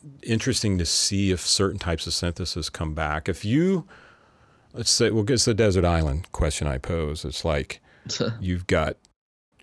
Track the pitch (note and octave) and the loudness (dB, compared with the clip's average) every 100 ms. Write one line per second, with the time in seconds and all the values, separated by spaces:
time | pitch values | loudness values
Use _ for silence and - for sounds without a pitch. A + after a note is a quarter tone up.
0 | D3 - - A2+ C3 G#2 G#2+ F#2 E2 - | -20 -10 -2 0 0 0 0 0 0 0
1 | - G2 G2 F2+ - - G2 G2+ F2 E2 | 0 2 2 2 0 2 0 -2 -4 -4
2 | E2+ - F2 E2+ F2 E2+ - - D#2+ D#2 | -4 -4 -4 -4 -6 -6 -6 -6 -4 -2
3 | D2+ D2+ - - G#2 C#3 F#3 F#3 - - | -2 -4 -4 -4 0 2 2 0 -2 -16
4 | - - _ _ _ _ _ A#2 A2+ - | -20 -20 _ _ _ _ _ -6 0 2
5 | A2+ G#2+ G#2 A#2+ B2+ G#2+ G#2+ F#2 F2 E2 | 4 2 2 2 2 4 4 6 4 4
6 | D2+ D2+ - - D#2 - D2 C2 - E2 | 2 0 -4 -2 0 0 -2 -4 -4 -4
7 | D2+ D2+ D2 - E2+ D2 C2+ - _ _ | -2 -6 -8 -4 0 0 -2 -10 _ _
8 | - - G2 A2+ F#2 F2+ F2+ F2 D2 - | -10 -4 -4 -4 -2 -2 0 0 0 -4
9 | _ _ _ _ _ _ | _ _ _ _ _ _